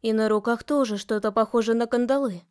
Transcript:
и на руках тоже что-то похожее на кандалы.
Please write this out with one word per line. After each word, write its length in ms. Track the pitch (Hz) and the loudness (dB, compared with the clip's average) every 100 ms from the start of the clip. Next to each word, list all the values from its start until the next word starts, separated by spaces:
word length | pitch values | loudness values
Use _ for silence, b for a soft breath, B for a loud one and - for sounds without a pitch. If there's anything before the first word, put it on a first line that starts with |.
и 100 | 226 | 0
на 160 | 220 220 | 0 2
руках 360 | 214 208 233 | 2 0 -4
тоже 340 | - 294 254 208 | 0 0 0 -2
что-то 320 | - 214 214 | -4 -2 -2
похожее 460 | 202 220 233 220 226 | 0 0 0 2 0
на 100 | 233 | 0
кандалы. 560 | 240 247 269 269 180 _ | 0 0 0 0 -6 _